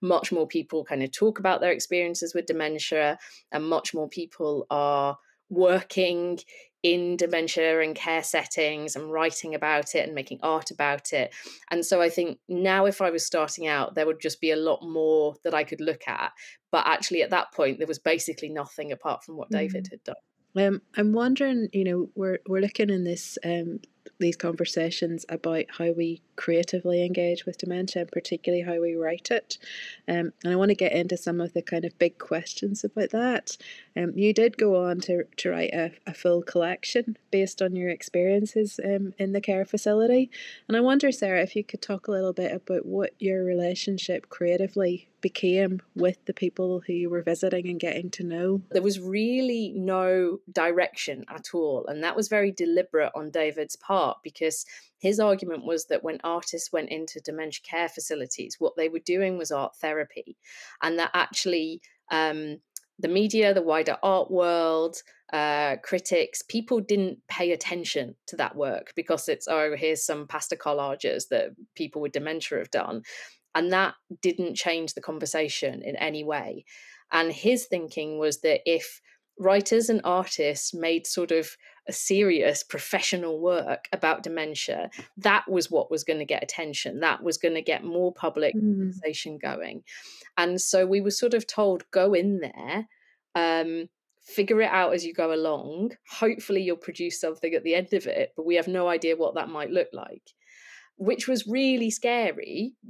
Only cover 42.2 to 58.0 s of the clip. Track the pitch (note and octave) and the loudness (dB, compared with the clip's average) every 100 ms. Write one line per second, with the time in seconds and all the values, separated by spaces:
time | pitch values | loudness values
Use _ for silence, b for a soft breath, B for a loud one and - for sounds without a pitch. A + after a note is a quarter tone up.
42.2 | F#3 F3+ F3+ F#3 - F#3 E3 G3 G3 - | 0 0 -2 -4 -2 -2 -2 -2 -2 -2
43.2 | G3 F#3+ F3+ F3+ F3 F#3 - F#3+ - F3+ | 0 0 2 2 0 -2 -2 -2 -2 -4
44.2 | - - F3 F3+ G3 G3+ F3+ F3 - _ | -6 -2 2 2 2 2 0 0 -8 _
45.2 | F#3+ - F#3 F#3 F#3+ F#3 - - F3+ F#3 | -4 0 2 4 2 0 -6 0 0 0
46.2 | - - F#3 - F#3 F#3 F3+ F3 F3 F3 | -6 -2 -2 0 -2 -2 -2 -2 -2 -2
47.2 | E3 E3 F#3+ F3+ F3+ E3+ E3+ D#3 F3+ - | 0 0 0 0 -2 -4 -4 -4 -6 -6
48.2 | F3 E3+ F#3 G3 F#3 F#3 F#3+ F#3+ F3+ G3+ | -6 -2 0 0 0 2 2 0 -2 0
49.2 | A3+ B3+ C4 A#3 G#3+ F#3+ F#3 F#3 F#3 F#3 | 2 2 2 0 -2 -2 0 2 4 4
50.2 | F3 F#3+ - F3+ E3+ F3 F3 - - C3 | 2 -2 -4 0 2 4 2 -2 -8 -8
51.2 | - D#3 - F3 D#3 C3 - D3+ E3 - | -10 -14 -6 -2 0 0 -4 -4 -2 -2
52.2 | G#3+ G#3+ G3 G3 E3+ E3+ F3+ D#3+ D3+ - | 0 2 2 0 2 2 2 2 0 -2
53.2 | D#3 D#3+ D3+ D3+ D3 - - G3 D3 - | -4 -2 0 -2 -6 -8 -2 2 2 -2
54.2 | D#3+ - D#3+ D#3 B B B _ F#3+ G#3+ | -10 -4 -2 -2 B B B _ 0 4
55.2 | G#3+ G3 F#3 D#3 C#3+ E3 - D3+ D#3+ D#3+ | 4 2 0 -6 -2 -4 0 -2 -2 -6
56.2 | E3 E3+ - E3+ - E3+ D3+ D#3+ D#3+ D#3 | -4 -4 -4 -8 -4 -4 -4 -6 -8 -10
57.2 | D3+ D#3 D#3 C#3+ - E3 E3 - | -10 -8 -8 -10 -6 -4 -4 -6